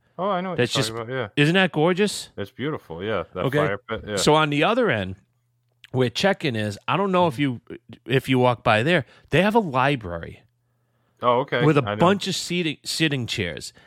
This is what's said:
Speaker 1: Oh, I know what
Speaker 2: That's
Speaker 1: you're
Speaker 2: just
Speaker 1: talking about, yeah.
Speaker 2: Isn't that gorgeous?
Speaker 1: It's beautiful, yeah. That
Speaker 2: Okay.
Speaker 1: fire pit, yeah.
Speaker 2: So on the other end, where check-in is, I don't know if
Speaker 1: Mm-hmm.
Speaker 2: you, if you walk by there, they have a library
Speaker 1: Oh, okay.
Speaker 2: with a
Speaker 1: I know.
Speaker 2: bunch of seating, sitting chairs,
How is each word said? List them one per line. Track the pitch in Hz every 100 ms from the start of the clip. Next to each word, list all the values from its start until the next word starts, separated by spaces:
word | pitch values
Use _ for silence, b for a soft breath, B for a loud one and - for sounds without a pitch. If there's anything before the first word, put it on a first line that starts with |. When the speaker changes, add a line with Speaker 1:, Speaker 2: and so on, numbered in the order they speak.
| _ -
Speaker 1:
Oh, | 202
I | 185
know | 185
what | 175
Speaker 2:
That's | 123
Speaker 1:
you're | 143
Speaker 2:
just | 113 113
Speaker 1:
talking | 117
about, | 131 110 -
yeah. |
Speaker 2:
Isn't | 147
that | 180 185
gorgeous? | 156 160 180 202 - - -
Speaker 1:
It's | 101
beautiful, | - 135 143 - 82
yeah. | 101 104 82
That | - 131
Speaker 2:
Okay. | 139
Speaker 1:
fire | 147 104
pit, | - 113 101
yeah. | 101
Speaker 2:
So | 117
on | 151 156
the | 147
other | 160 233 226
end, | 113 92 95 _ _ _ _ _ _ -
where | 127 123
check-in | - 196 196 156 113
is, | 107 98 -
I | 143
don't | 196
know | 180 175
if |
Speaker 1:
Mm-hmm. | 123
Speaker 2:
you, | 143 117 - - - - -
if | 131 -
you | 127
walk | 123 120
by | - 107
there, | 131 175 127 b b
they | 139
have | 196
a | 220
library | 185 127 135 143 92 85 80 - _ _ _ _ _ _ _ _
Speaker 1:
Oh, | 120 120
okay. | 147 131
Speaker 2:
with | 139 143
a | 110
Speaker 1:
I | 104
know. |
Speaker 2:
bunch | 170 202 196
of |
seating, | - - 175 160 127
sitting | - - 160 139 110
chairs, | - 87 67 - b